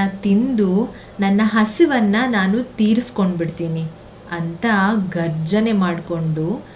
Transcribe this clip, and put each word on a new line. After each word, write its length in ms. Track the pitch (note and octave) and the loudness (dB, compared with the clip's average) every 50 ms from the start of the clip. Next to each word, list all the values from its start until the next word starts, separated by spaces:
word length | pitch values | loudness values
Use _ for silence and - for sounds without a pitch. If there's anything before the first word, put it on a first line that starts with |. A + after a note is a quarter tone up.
| G3 G3 | 0 -2
ತಿಂದು 880 | F#3+ - - G3+ G3 G#3 B3 C4+ C4 G#3+ G3+ F#3 F3+ G3+ A#3+ - - - - - - - | -2 -2 0 2 4 4 2 2 2 2 2 2 2 2 0 -2 -6 -14 -20 -12 -6 -2
ನನ್ನ 200 | G3 G3 G3 G3+ A3 | 0 2 2 2 2
ಹಸಿವನ್ನ 720 | G#3 G#3+ A3 G#3+ G#3+ - - E4+ D#4+ C#4 A#3+ A3 G3+ G3+ A3 B3+ | 2 2 2 2 2 4 4 4 4 4 2 2 2 2 0 0
ನಾನು 360 | C4 A#3 G3+ F#3+ F#3+ G3+ A#3+ | 0 0 0 0 0 0 0
ತೀರಿಸ್ಕೊಂಡ್ಬಿಡ್ತೀನಿ" 1200 | B3 - - - A3 G#3 A3 A#3 A#3+ - - - F#3+ F#3 F3 E3 E3 D#3+ D#3+ - E3+ E3 D#3+ D#3+ D#3+ D#3+ - - - - - - - - | -2 -4 -2 0 2 2 2 2 0 -2 -2 0 0 0 0 -2 -4 -4 -4 -6 -6 -4 -4 -4 -6 -6 -10 -14 -20 -20 -20 -20 -14 -10
ಅಂತ 360 | E3+ E3+ E3 E3 E3+ E3+ - A3+ A3 G3 F#3+ G3+ A3+ G#3+ F#3 F3 | -8 -6 -6 -6 -6 -4 -2 0 2 2 2 2 2 0 -2 -2
ಗರ್ಜನೆ 600 | - F3 E3+ E3 D#3 D#3+ D#3+ D#3+ G3 G#3+ A3+ A3+ | -2 -2 -2 -2 -2 -4 -2 0 0 0 2 2
ಮಾಡ್ಕೊಂಡು 920 | A3 G3 F#3 F3 E3+ E3 - - E3+ E3 D#3+ D#3+ D#3 D#3 D#3 E3+ G#3+ D4 - - - | 2 2 0 0 -2 -4 -6 -6 -4 -4 -2 -2 -2 -2 -2 -4 -4 -6 -8 -14 -20